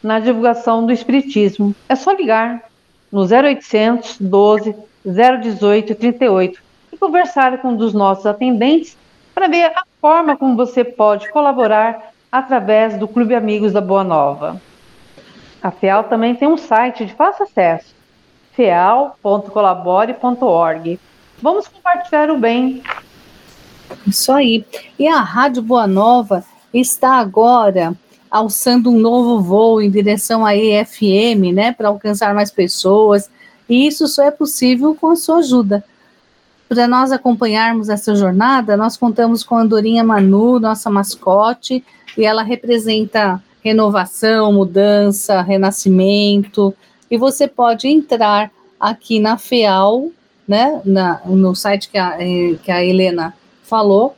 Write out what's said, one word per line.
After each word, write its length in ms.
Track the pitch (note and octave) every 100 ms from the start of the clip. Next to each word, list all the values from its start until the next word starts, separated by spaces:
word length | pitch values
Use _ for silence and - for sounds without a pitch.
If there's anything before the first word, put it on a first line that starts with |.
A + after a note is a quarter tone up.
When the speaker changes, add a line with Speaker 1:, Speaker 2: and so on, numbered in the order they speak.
Speaker 1:
na 180 | G#3+ A3
divulgação 640 | A3 A#3 A#3 A#3 A#3+ A3+
do 80 | A3+
espiritismo. 800 | A#3+ - C4+ C4+ G#3+ G3+ G3+ G3+ G3 _
É 60 |
só 180 | C4+ F4+
ligar 520 | G4 C#4+ A3 A3+ A#3+ - _ _ _ _
no 160 | G3+ F#3
zero 200 | A#3 C#4+
oitocentos, 720 | C#4 - G#3+ A3 A#3+ - -
doze, 540 | F#3+ G3 G#3 G#3+ G#3+ G#3+ - _ G3
zero 320 | F#3 B3 B3+
dezoito, 540 | A3+ G3 G3+ G#3 G#3+
trinta 320 | G#3+ A#3 A#3+ B3+
e 20 |
oito 320 | F#3+ F#3 F3+ _ _ _
e 60 | -
conversar 640 | F#4+ E4+ F4 C#4+ C4 B3+
com 60 | B3+
um 80 | A#3
dos 180 | A3+
nossos 320 | G#3 G3 G3 G3+
atendentes 720 | G#3 B3+ A#3 B3 D#4+ D#4+ _ _ _ _
para 140 | - F#4
ver 240 | E4+ E4+
a 100 | E4 - _
forma 380 | D4+ E4 D#4+ C4+
como 180 | C4+
você 300 | A#3 B3 B3
pode 460 | A#3+ - G#3+ G#3 -
colaborar 840 | D4+ D4 B3+ A3+ G#3+ A3+ A3+ - _ _
através 680 | B3+ C4+ B3+ G3 G#3+ A3 G3+
do 100 | G#3
Clube 260 | A#3+ A3+
Amigos 380 | A#3+ G#3+ G#3 G#3
da 80 | G3
Boa 240 | F#3 G3
Nova. 560 | F#3+ D#3+ C#3+ C#3+ D3+ F#3 _ _ _ - - - - - - -
A 80 | F#3+
feal 340 | - G3 G3
também 300 | A3 A3+ A#3
tem 120 | A#3+ C#4+
um 120 | E4
site 480 | - A3 B3 B3 G#3
de 80 |
fácil 300 | - E4 G4
acesso, 500 | G4+ - F3 E3 - _ _ _ _ _ _
feal 680 | - A3+ F3 F3+ A#3+ C#4 -
ponto 280 | G#3 G3+ G3+
colabore 640 | G#3+ G3 F3+ F3 F#3 A3+
ponto 320 | B3 B3 B3
org. 540 | B3 E3 E3 D#3+ E3 F3+ _ _ _ _
Vamos 280 | C4 F#4+ -
compartilhar 640 | _ F#4 F4 F4 D4+ D4+
o 80 | D4+
bem. 440 | A3+ A#3 B3+ C4 - - - - - - - - - - - - G3+
Speaker 2:
Isso 260 | G3 -
aí. 320 | C#4 C4 A3+ A3 - - _
E 80 | C#4+
a 140 | D#4+
Rádio 420 | F#3+ F#3 C#4 B3
Boa 240 | A3 B3 G#3
Nova 580 | F#3+ G#3+ B3 G#3 F#3+ - _ _
está 420 | A#3+ B3 - B3+
agora 800 | C4 G#3 F#3+ A3+ B3 G#3+ F#3 E3 F#3 _ _ _
alçando 600 | G#3+ G#3+ G3+ - B3 A#3+
um 80 | A#3
novo 420 | A3+ A#3+ A#3+ A#3
voo 400 | F3 G3+ A3+ A3
em 100 | G#3
direção 540 | G3 G3+ G#3 - A3+
à 120 | G#3+ G3+
E 160 | A3
F 340 | G#3 G#3 - G#3
M, 460 | F#3+ A#3 G#3+ F#3
né, 200 | F#3 A3+
pra 160 | B3 G#3+
alcançar 460 | G#3 G#3+ G3+ G#3+
mais 160 | G#3 G#3
pessoas. 800 | - F3+ - F#3 G3+ G#3+ G3+ G3+ _ - _ _
E 180 | A#3+ C#4+
isso 200 | D4+ D#4
só 160 | -
é 60 | C#4+
possível 640 | D4 D4 - B3 B3 D4
com 160 | D#4 D#4+
a 60 | E4
sua 220 | - E4
ajuda. 460 | D4 B3+ G3+ G3+ - _ _ _ _ _ _ _ _
Pra 200 | A#3+ A#3+
nós 240 | B3 C4
acompanharmos 760 | C4 B3+ A3+ A#3 G#3+ A3+ A#3 G#3+
essa 260 | G#3 A3
jornada, 600 | G#3 F#3+ F#3 A#3 C4+ G#3+ G#3
nós 200 | A3+ -
contamos 480 | A#3+ A3 A#3 A#3
com 100 | -
a 60 | A#3
Andorinha 420 | A3+ G#3+ G#3+ A3+
Manu, 560 | A3+ G#3 F#3+ G3 A#3 B3
nossa 320 | A3 G#3+ A3+
mascote, 920 | G3+ G3 - - G3 G#3+ B3 - B3+ _ _ - -
e 60 |
ela 180 | G#3+ A3
representa 1000 | G#3+ A#3+ A#3 A#3+ A3 A3 G#3 A3 G#3 F#3 _ _
renovação, 880 | A3 A3 G#3+ G3+ F3+ - A3 A3 G#3+
mudança, 880 | G3+ F#3 F3+ G#3 G#3 G#3 G3+ - F#3+
renascimento. 1300 | F3 G3 G3 G3 - F#3 F#3+ G3+ G#3 G3+ G3+ - G3 G3 _ _ _
E 80 | A#3
você 300 | C4 C4+ C#4+
pode 400 | - A#3+ A3+ C4
entrar 640 | D4+ D4 A#3 G#3+ G#3 G#3+ _ _ _
aqui 400 | G#3+ A3 - A3+
na 180 | G#3+ A3+
feal, 720 | - B3 G#3+ F#3+ G3 A#3+ D#4 - _ _ -
né, 340 | G3+ C4 D4+
na, 360 | G3 F#3+ F#3 E3
no 300 | F3+ F#3+ F#3+
site 340 | F#3 G#3 G3+ -
que 100 | G3+
a, 180 | F3+ E3
eh, 360 | F3+ F3+ F3 E3
que 80 | -
a 140 | F3+
Helena 500 | F3+ F#3 F#3 F3 E3 - _ _
falou 540 | _ A3+ G#3 G3 A#3